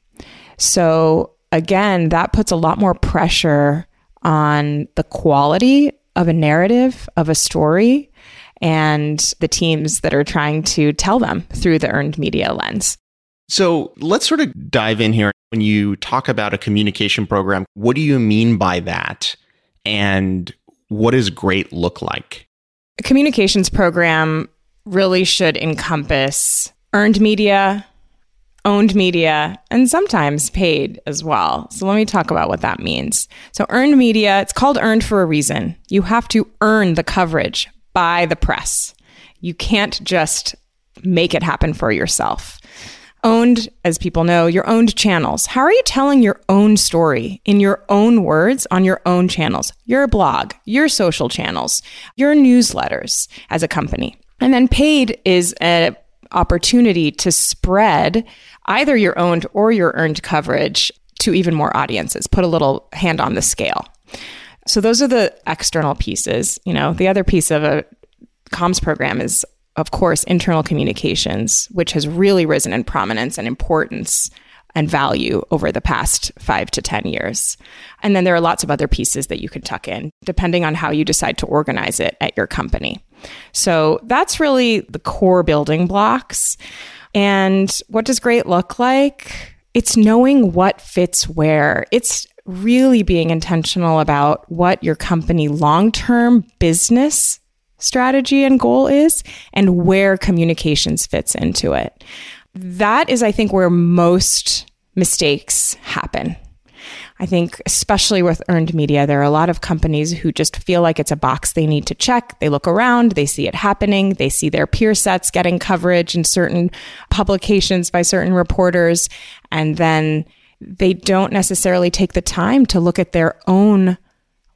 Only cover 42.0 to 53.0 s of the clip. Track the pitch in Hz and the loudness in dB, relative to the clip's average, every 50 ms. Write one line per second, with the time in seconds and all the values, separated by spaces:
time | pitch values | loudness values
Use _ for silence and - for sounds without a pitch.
42 | - - - - 57 53 - - - - - - - - - - - - - - | -2 -2 -2 -2 -2 -4 -4 -6 -8 -14 -18 -20 -20 -20 -20 -20 -20 -20 -20 -20
43 | - - _ _ - 226 226 226 233 247 240 226 220 - - _ - 180 165 - | -20 -20 _ _ 0 2 2 4 4 4 2 2 0 -6 -10 _ -4 -2 -2 -2
44 | - - - 170 165 170 175 170 165 170 170 190 - - 220 226 233 220 196 - | -4 -4 -2 0 0 2 2 2 2 2 2 0 0 2 2 4 4 4 2 2
45 | - 214 185 165 147 - - - - - - 254 262 330 415 508 523 - - 262 | 0 0 2 0 0 -2 -2 -2 -4 -4 -2 0 2 4 4 2 2 0 0 0
46 | 269 285 285 269 240 196 - - _ - 190 202 208 214 214 202 - - - 165 | 2 4 4 4 4 4 2 0 _ 0 2 4 4 4 4 4 2 0 0 2
47 | 165 156 135 120 113 - 190 - - - 202 202 202 196 202 - - - 202 202 | 2 2 2 0 -4 -6 -10 -6 -2 0 2 4 4 2 2 0 -2 0 2 4
48 | 208 233 240 226 185 147 151 156 170 214 269 262 - - 185 185 190 190 190 - | 4 4 4 4 4 2 2 2 2 2 0 -2 -2 -2 0 2 2 2 0 0
49 | - 180 180 180 180 180 - - 156 127 95 67 - - - _ _ 233 233 269 | 0 0 0 2 2 0 0 -2 -2 -2 -2 -4 -6 -8 -10 _ _ -2 0 0
50 | 277 247 - 208 185 143 117 - - - - - _ - 214 269 311 302 - - | 0 2 2 2 2 2 2 0 -2 -6 -10 -14 _ -4 0 2 2 2 2 2
51 | 208 175 156 - 147 120 - - - - 87 82 62 - - - - - - - | 0 0 0 0 -2 -4 -4 -4 -6 -6 -4 -4 -4 -4 -4 -4 -6 -8 -16 -20
52 | - - - - 269 285 302 302 277 254 247 247 226 - - - 64 - - - | -20 -10 -4 0 2 4 6 6 6 6 6 6 4 2 0 -2 -4 -4 -4 -6